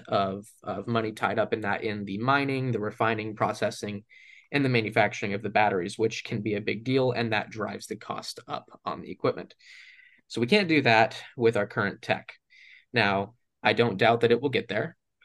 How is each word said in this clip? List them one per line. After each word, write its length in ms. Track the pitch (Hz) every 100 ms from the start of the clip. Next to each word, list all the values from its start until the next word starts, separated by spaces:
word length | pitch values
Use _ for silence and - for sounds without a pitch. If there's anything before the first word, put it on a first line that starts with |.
| -
of, 400 | 113 98 98 107 _
of 240 | - 95 104
money 240 | 113 110
tied 300 | 110 101 110
up 120 | 104
in 100 | 110
that, 200 | 101 -
in 220 | 110 104
the 140 | 101 98
mining, 520 | 127 139 139 135 131
the 80 | 110
refining, 560 | 104 - 113 110 110
processing, 720 | 101 107 107 104 - 104 98 - - - - _
and 120 | 143
the 40 | 135
manufacturing 640 | 123 107 110 104 - 104
of 80 | 101
the 80 | 104
batteries, 480 | 104 104 98 92 104
which 240 | 113 -
can 180 | - 113
be 140 | 107
a 60 | 104
big 240 | 107 107
deal, 260 | 120 131 127
and 220 | 117 117
that 180 | 107 -
drives 380 | - 104 101 -
the 80 | 107
cost 420 | - 107 - - -
up 240 | 147 - -
on 160 | - 78
the 100 | -
equipment. 460 | - - - - _ - - - - - _ _
So 120 | 113
we 60 | 123
can't 220 | 208 175
do 140 | 156
that 380 | 123 113 113 - - -
with 200 | 113 107
our 100 | 104
current 340 | 120 98 -
tech. 340 | - - - - _ - - - _
Now, 420 | 120 101 98 101 - _ _
I 120 | 110
don't 260 | 110 120 95
doubt 220 | 113 117
that 100 | 117
it 100 | 117
will 100 | 143
get 180 | 107 -
there. 280 | 104 165 - _ _